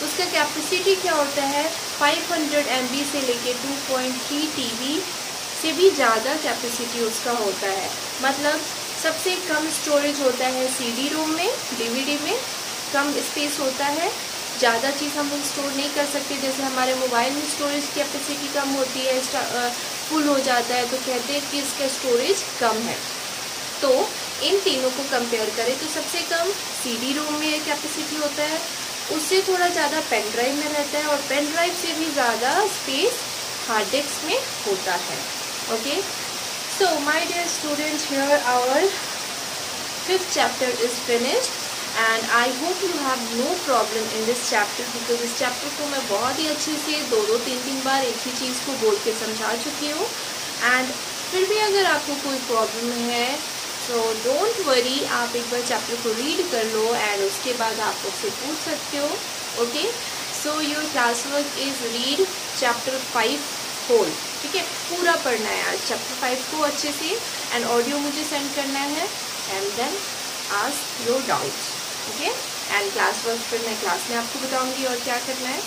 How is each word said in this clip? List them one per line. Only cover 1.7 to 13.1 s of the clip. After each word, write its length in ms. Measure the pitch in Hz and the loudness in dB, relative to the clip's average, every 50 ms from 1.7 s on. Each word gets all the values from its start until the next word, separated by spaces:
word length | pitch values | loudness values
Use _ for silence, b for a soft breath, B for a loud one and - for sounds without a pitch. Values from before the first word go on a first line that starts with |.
| 330 - - - - - | -2 -4 -6 -8 -2 4
फ़ाइव 340 | 294 285 311 339 320 - 349 | 4 4 4 4 0 0 0
हंड्रेड 340 | 330 311 285 294 294 285 - | 0 0 2 2 2 2 4
एम 200 | 240 254 254 247 | 2 0 0 0
बी 160 | 247 285 285 285 | 0 -2 -2 0
से 100 | - 285 | 0 0
लेके 320 | 262 254 240 233 - 247 247 | 0 0 0 0 0 -2 -2
टू 400 | 240 - 277 277 277 - - 269 | -2 -2 -4 -4 -4 -2 0 0
पॉइंट 220 | 254 254 254 254 254 - - | 0 0 0 -2 -2 -4 -2
थ्री 140 | 294 285 311 302 - | 0 0 0 0 0
टी 120 | - 254 226 | -2 -2 -2
बी 360 | 226 226 247 269 302 359 381 - - - - - - - - - - - | -2 -2 -2 0 0 0 -2 -2 -6 -6 -8 -8 -8 -8 -8 -8 -6 -2
से 100 | - 320 | 0 0
भी 180 | 302 285 359 392 | 4 8 8 8
ज़्यादा 460 | 302 277 269 233 226 214 220 254 294 | 8 8 6 6 6 4 2 0 0
कैपेसिटी 640 | 311 311 277 233 - - 233 233 - 240 - - 240 233 | 0 0 0 -2 0 -2 -2 -2 -2 -4 -4 0 0 0
उसका 260 | 214 220 - - 262 | 0 0 -2 -2 -2
होता 360 | 240 240 214 202 190 - - 196 | 0 0 0 0 0 0 -2 -2
है। 220 | 190 190 185 - - - - - - - | 0 0 -2 -4 -6 -6 -6 -8 -6 0
मतलब 400 | 247 269 277 277 285 294 302 311 311 - - - - - - - - | 0 0 0 2 2 2 2 0 -2 -4 -6 -8 -8 -8 -6 -2 0
सबसे 320 | 320 320 320 - 370 359 | 0 0 0 0 0 0
कम 340 | 359 - - 311 302 311 320 | 0 0 0 0 0 0 0
स्टोरेज 500 | - - - 311 294 285 285 294 285 285 | -2 -2 0 4 4 4 4 4 0 4
होता 240 | 285 254 240 247 254 | 2 2 2 4 0
है 220 | 254 262 254 262 254 | 0 2 2 0 0
सीडी 400 | 254 - 254 233 233 233 262 285 | 0 0 -2 -2 -2 0 0 0
रोम 200 | 294 311 311 311 | 0 0 0 0
में, 200 | 320 320 349 415 539 - - - 262 - | 0 0 2 0 0 -2 -4 -6 -4 -2
डीवीडी 400 | 226 233 233 262 269 277 294 285 294 | -2 -2 0 -2 0 0 0 0 0
में 160 | 330 403 508 508 - - - - - - - - - - | 0 -2 -2 -2 -4 -6 -6 -6 -8 -8 -8 -6 -2 0
कम 180 | 277 277 294 | 2 2 2